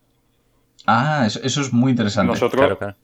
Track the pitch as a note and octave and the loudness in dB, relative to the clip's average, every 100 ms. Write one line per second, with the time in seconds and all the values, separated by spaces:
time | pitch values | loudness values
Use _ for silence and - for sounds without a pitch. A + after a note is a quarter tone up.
0 | _ _ _ _ _ _ _ _ - A2+ | _ _ _ _ _ _ _ _ -2 0
1 | C#3+ D3+ A2 - C3 C#3+ C3+ B2 C3 A#2+ | 0 0 -2 -2 -4 -4 0 2 2 2
2 | G#2+ G2+ A#2+ A2+ B2 B2 C3 G2 G2+ - | 0 0 0 0 0 2 0 0 -8 -12